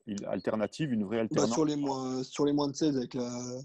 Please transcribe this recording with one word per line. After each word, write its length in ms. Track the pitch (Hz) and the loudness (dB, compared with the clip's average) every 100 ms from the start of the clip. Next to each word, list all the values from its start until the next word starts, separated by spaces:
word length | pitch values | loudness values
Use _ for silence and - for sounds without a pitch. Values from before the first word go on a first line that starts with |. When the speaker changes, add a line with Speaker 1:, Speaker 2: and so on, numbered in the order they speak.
| - | -6
Speaker 1:
une 180 | 101 - | -6 -4
alternative, 640 | 104 123 110 104 - 156 | -2 0 0 0 0 0
une 120 | 113 | 0
vraie 120 | 95 113 | 0 0
Speaker 2:
Bah, 40 | |
Speaker 1:
alternative ? 320 | 113 160 135 | 2 2 2
Speaker 2:
sur 100 | 120 | 4
les 120 | 156 147 | 2 2
moins, 460 | 143 131 131 131 | 0 -2 -2 -4
sur 200 | 127 - | -4 2
les 80 | 147 | 2
moins 160 | 143 143 | 4 0
de 60 | |
seize, 220 | 135 160 131 | 2 2 2
avec 180 | 123 | -2
la, 160 | 131 120 123 123 127 | -4 -4 -6 -6 -8